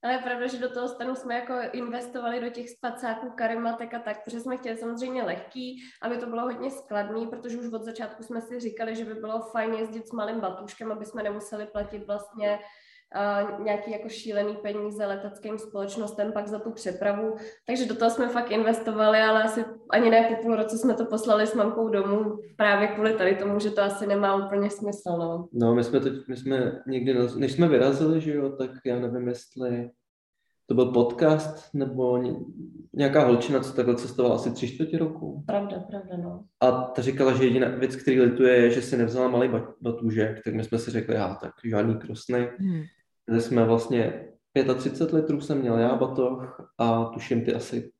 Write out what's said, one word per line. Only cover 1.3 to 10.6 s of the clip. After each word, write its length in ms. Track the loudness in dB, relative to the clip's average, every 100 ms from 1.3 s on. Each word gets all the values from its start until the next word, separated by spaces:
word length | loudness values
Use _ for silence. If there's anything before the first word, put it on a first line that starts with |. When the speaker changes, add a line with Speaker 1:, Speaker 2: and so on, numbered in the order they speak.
Speaker 1:
jako 200 | -6 -4 -6 -6
investovali 680 | -6 -6 -8 -8 -6 -4 -4
do 80 | -6
těch 200 | -8 -14
spacáků, 600 | -10 -10 -6 -6 -6 -8
karimatek 600 | -4 -4 -2 -4 -4 -8
a 40 | -10
tak, 260 | -10 -10
protože 160 | -10 -10
jsme 160 | -8 -8
chtěli 200 | -8 -8
samozřejmě 460 | -8 -6 -6 -4
lehký, 540 | -4 -6 -10 -12 -12 -12 -18 -10
aby 140 | -6 -6
to 80 | -6
bylo 160 | -6
hodně 280 | -6 -4 -8
skladný, 560 | -10 -8 -6 -4 -4 -6
protože 320 | -8 -10 -8
už 140 | -8
od 120 | -8
začátku 380 | -10 -10 -12 -14
jsme 180 | -10 -10
si 200 | -8 -8
říkali, 360 | -8 -6 -6 -6
že 80 |
by 100 | -8
bylo 260 | -8 -6 -6
fajn 320 | -4 -4 -2
jezdit 340 | -2 -4 -8 -10
s 40 |
malým 280 | -6 -6 -4
batůžkem, 520 | -6 -6